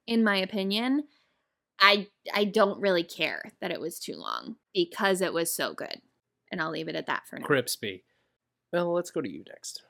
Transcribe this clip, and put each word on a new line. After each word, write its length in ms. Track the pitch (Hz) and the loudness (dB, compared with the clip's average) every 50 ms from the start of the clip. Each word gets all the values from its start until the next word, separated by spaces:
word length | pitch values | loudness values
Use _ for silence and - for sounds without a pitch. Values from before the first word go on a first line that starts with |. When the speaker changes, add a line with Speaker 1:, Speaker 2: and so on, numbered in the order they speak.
| - - | -6 0
Speaker 1:
in 160 | 233 226 226 | 2 4 4
my 140 | 214 202 190 | 6 4 2
opinion, 680 | 185 190 - 208 190 196 202 220 233 254 269 294 294 - _ _ _ _ _ _ _ _ _ _ _ _ _ - | 0 0 -2 -2 0 0 0 0 0 2 0 0 0 -4 _ _ _ _ _ _ _ _ _ _ _ _ _ 6
I, 280 | 196 202 208 208 185 - _ _ - - - | 6 8 8 6 2 -4 _ _ -12 -4 0
I 120 | 202 214 | 2 2
don't 340 | 202 180 220 202 196 196 - | 2 4 4 4 4 4 2
really 240 | 196 202 185 175 165 | 2 2 4 2 2
care 480 | 165 - - 165 143 95 - - - - - | -2 -4 -2 -2 -2 -2 -4 -10 -14 -14 -8
that 120 | - 185 | -6 -6
it 100 | - - | -6 -4
was 180 | 135 165 175 - | -6 -8 -8 -8
too 160 | - - - | -10 -10 -10
long 400 | 78 - - 58 58 60 - - _ _ _ - | -8 -6 -6 -6 -6 -6 -8 -14 _ _ _ 0
because 480 | 196 170 170 - - 214 196 190 175 | 0 0 0 0 0 2 2 4 4
it 120 | 185 165 - | 2 0 0
was 200 | 165 165 165 - | 0 -2 -2 -2
so 200 | - 143 107 - | -2 -2 -4 -4
good. 280 | - - - - - _ _ _ _ _ _ _ _ _ - | -6 -10 -10 -10 -12 _ _ _ _ _ _ _ _ _ -10
And 100 | - 180 | -6 -4
I'll 100 | 160 160 | -4 -4
leave 160 | 160 156 160 160 | -4 -6 -6 -4
it 80 | 160 | -6
at 120 | 160 - - | -6 -2 -2
that 160 | 143 - - - | -4 -4 -4 -8
for 120 | - 127 | -14 -10
now. 60 | - - | 0 2
Speaker 2:
Cripsby. 560 | 147 131 123 - - - - 104 95 92 _ _ _ _ _ _ _ _ _ _ _ _ _ - | 2 2 2 0 -4 -6 -6 -8 -8 -8 _ _ _ _ _ _ _ _ _ _ _ _ _ -6
Well, 220 | - 175 175 175 170 | -2 -2 -2 0 -2
let's 160 | 175 170 - | -2 -4 -4
go 120 | - 165 | -6 -6
to 80 | 139 101 | -6 -6
you 140 | 80 - - - | -8 -10 -14 -16
next. 360 | - - - - - - - | -20 -16 -16 -14 -14 -14 -18